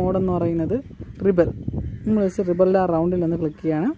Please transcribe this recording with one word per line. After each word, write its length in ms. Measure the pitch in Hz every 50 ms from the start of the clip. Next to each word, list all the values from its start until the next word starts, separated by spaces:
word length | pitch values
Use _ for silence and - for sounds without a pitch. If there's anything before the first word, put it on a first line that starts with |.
mode 180 | 180 185 185 185
എന്ന് 120 | 190 185 180
പറയുന്നത് 400 | 175 175 170 165 165 160 156 202 262 - - - - - - - - 190
Ribble. 220 | 196 190 170 160 - - - - - - - - - - - -
നമ്മൾ 160 | 214 214 214 202 190
just 120 | 180 - 190 180
റിബലിൻ്റെ 300 | 175 175 185 185 185 190 185
ആ 20 | 175 165
റൗണ്ടിൽ 300 | 160 165 175 180 180 170 165
ഒന്ന് 100 | 170 165
click 200 | 160 151 156 - -
ചെയ്യാണ്. 240 | 160 156 151 170 269 330